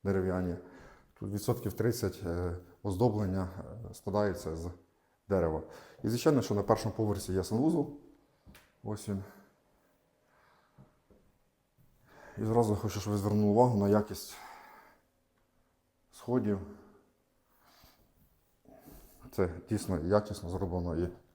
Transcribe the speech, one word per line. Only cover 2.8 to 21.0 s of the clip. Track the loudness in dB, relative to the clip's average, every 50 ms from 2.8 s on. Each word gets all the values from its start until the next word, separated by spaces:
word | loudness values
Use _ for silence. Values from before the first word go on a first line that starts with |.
| -6
оздоблення, | -4 0 4 2 4 4 2 0 0 0 -2 -4 -4 -8 -12 -14 -14 -14 -12 -12 -14
е, | -14
складається | -10 -8 -2 0 0 0 0 -2 -4 -6 -6 -6
з | -6 -8 -8 -10 -12 -20 _ _ _ _ _ _ _ _ 0
дерева. | 2 2 4 2 0 -2 -6 -10 -16 -20 -20 -20 -18 -6 -4
І, | -2
звичайно, | -2 2 2 4 4 4
що | 2 2 0
на | 0 4
першому | 4 2 2 2 -4 -2
поверсі | 0 0 0 0 -2 -2 -2 -2
є | -2 0
санвузол. | 0 0 2 2 2 2 2 0 -2 -6 -16 -20 -20 -20 _ _ _ _ _ _ -20 -20 -20 _ _ _ _ -8
Ось | -8 -8 -8 -6 -6
він. | -6 -6 -6 -10 -16 -20 -20 _ _ _ _ _ _ _ _ _ _ _ _ _ _ _ _ _ _ _ _ _ _ _ _ _ _ -20 -20 _ _ _ _ _ -20 _ _ _ _ _ _ _ _ _ _ _ _ _ _ _ _ _ _ _ -20 -20 -20 -16 -8
І | -4 -2
зразу | 2 4 4 4 4 2
хочу, | 0 0 -2 -4 -2
щоб | -2 0 0
ви | 2
звернули | 2 2 4 4 6 6
увагу | 8 8 6 6 6 4
на | 4 6
якість | 6 4 4 0 -6 -12 -12 -14 -14 -16 -18 -20 -20 -20 -20 -20 -20 -20 -20 -20 _ _ _ _ _ _ _ _ _ _ _ _ _ _ _ _ _ _ _ _ _ _ _ _
сходів. | _ -14 -4 0 0 2 2 2 0 -2 -4 -10 -14 -18 -20 -20 -20 -20 _ _ _ _ _ _ _ _ _ _ _ _ _ _ _ _ -20 -20 _ _ _ _ _ _ _ _ _ _ _ _ _ _ _ -20 -20 -20 -20 -20 -20 -20 -20 -20 -20 -20 -20 -10
Це | -2 0 0 0 -2 -8 -6 -4
дійсно | -4 -4 -2 -2 -2 -2
якісно | 0 4 2 2 2 2 -8 -8 -8 -6
зроблено | -4 -4 -4 -2 -2 -2 -2 -2 -2
і | -2